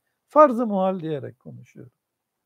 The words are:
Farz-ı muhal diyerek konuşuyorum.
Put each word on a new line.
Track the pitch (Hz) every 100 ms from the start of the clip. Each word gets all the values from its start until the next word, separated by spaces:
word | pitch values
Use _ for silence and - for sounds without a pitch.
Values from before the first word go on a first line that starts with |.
| _ _ _
Farz-ı | 285 302 226 233
muhal | 196 190 190
diyerek | 160 143 117 -
konuşuyorum. | 160 123 123 - 113 _ _ _ _ _